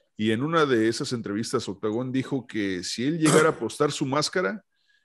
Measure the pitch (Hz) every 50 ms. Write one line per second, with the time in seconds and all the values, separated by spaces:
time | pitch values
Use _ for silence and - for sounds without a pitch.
0 | _ _ _ - 107 110 110 110 131 156 165 170 156 143 131 113 110 113 117 -
1 | 147 - 131 117 101 98 101 101 117 - - 123 110 - 98 - - 110 107 117
2 | 127 131 123 131 127 - 143 135 113 - - 110 104 98 95 90 90 - - -
3 | 120 139 165 170 156 156 143 151 156 160 151 - 117 107 - - 147 151 143 -
4 | 160 135 131 151 147 - - 190 180 190 214 202 - _ _ _ _ _ _ _
5 | _